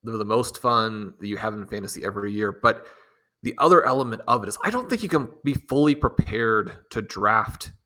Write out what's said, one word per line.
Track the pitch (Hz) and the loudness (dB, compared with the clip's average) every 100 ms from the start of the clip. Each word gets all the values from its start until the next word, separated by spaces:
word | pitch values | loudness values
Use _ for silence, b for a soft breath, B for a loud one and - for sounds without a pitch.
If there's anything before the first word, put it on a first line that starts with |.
They're | 113 110 | -6 -6
the | 104 | 0
most | 117 120 - | 0 0 -2
fun | 123 117 110 107 98 - | 0 2 0 -6 -12 -10
that | 104 | -8
you | 98 | -6
have | 110 | -6
in | 107 98 | -6 -10
fantasy | 104 98 - 90 | -8 -8 -6 -6
every | 104 101 | -4 -4
year. | 104 104 | -2 -2
But | - 117 - B B B B B _ | 2 2 2 B B B B B _
the | 123 - | -10 2
other | 151 175 127 | 6 6 6
element | 131 123 110 - | 0 -2 -4 0
of | 120 | 0
it | 98 | 0
is | - | -4
I | 202 | -4
don't | 247 247 | -4 -4
think | 247 | -4
you | 202 | 0
can | 160 123 - | -2 -2 -6
be | 143 | -4
fully | 131 - 135 151 143 | -4 -2 2 4 4
prepared | 120 - - 110 113 110 90 - _ | 2 0 0 -2 2 2 0 -12 _
to | 117 | -8
draft | 101 95 104 110 107 - - - | -8 0 2 2 0 -8 -16 -18